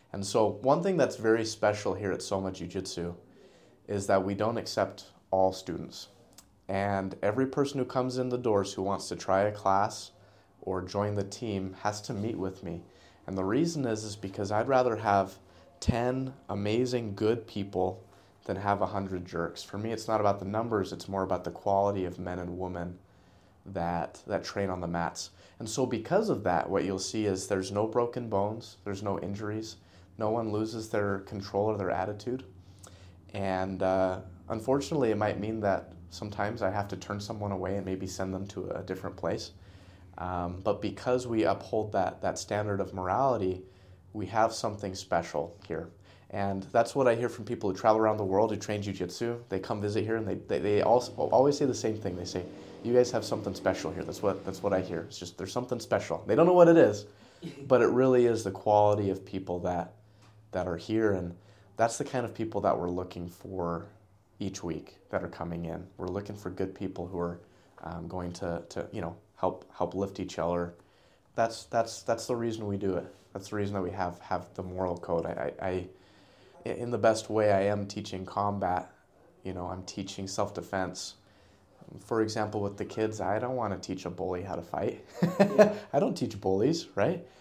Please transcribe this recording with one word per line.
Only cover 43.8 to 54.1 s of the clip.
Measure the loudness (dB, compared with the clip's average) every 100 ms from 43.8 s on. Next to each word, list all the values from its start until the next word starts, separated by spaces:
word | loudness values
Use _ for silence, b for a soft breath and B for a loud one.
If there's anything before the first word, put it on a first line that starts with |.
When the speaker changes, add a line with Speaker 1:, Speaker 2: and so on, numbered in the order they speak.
| B B B
Speaker 1:
we | -8 -2
have | 4 4
something | 4 -4 -4 -6
special | -6 0 0 0 -2 -4 -6 -8
here. | -6 -6 -12 b b b
And | -4 -2 -2 0
that's | 2 4
what | 4 4
I |
hear | 4 2
from | -4
people | -6 -2 -2
who | 2
travel | 6 6
around | 6 4
the |
world | 2 4 4
who | 2
train | -4 -4
jiu-jitsu. | -2 -4 -4 -4 -4 -4 -4
They | -4
come | -2 -2
visit | 0 0
here | 0 0
and | -2
they, |
they, | -4 -2 -2
they | 2 4
also, | 6 4 4
always | -2 4 6 6 4
say |
the | 0
same | 0 -2 -2
thing. | -4 -6
They |
say, | -6 -6 -6 B B B
"You | 2
guys | 4 6
have | 2
something | -2 -4 -4
special | -2 0 0 -2
here." | -6
That's | -8